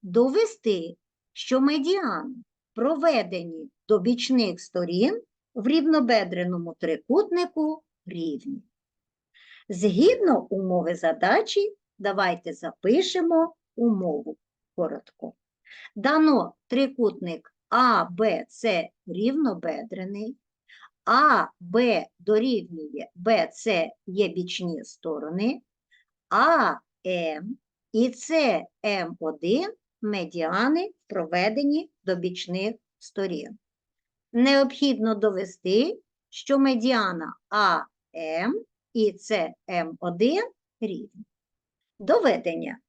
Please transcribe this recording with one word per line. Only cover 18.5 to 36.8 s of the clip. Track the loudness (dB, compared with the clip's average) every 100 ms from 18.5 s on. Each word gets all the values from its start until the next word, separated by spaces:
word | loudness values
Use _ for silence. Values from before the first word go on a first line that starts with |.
| -4 -2 -2 -4 _ -12
рівнобедрений, | -2 0 2 0 -2 -6 -6 -8 -10 -10 -8 -10 -12 _ _ _ -20 -20 _
А | 2 4 6 4 0 _
Б | -2 2 2 2 -2 _
дорівнює | 0 2 2 -2 -4 -12 -12 -12 -14
Б | -6 0 2 2
С | -4 -2 0 0 -6 -10
є | 0 0
бічні | 0 -6 -6 -6 -8
сторони, | -12 -12 -8 -8 -6 -2 -2 -4 _ _ _ _ _ _ _
А | 2 4 4 2 -2 _ _ -4
М | -2 -2 -6 -10 -14 _ _ _
і | 0 0
С | -2 -2 2 2 0 -4 _
М | -4 -2 -4 -6
один | -8 -4 0 0 0 -8 _ _
медіани | -6 -4 -6 -4 -2 0 2 0 -2 -10 _
проведені | -6 -2 0 0 0 0 0 -4 _
до | -4 -2
бічних | -2 -6 -8 -4 -4 -8 _ _
сторін. | -14 -6 -6 -6 -10 -18 _ _ _ _ _ _ _
Необхідно | 2 4 6 2 2 0 2 0
довести, | 2 0 0 -6 -6 0 2 2 -2 _ _ _
що | -20 0 2
медіана | 4 2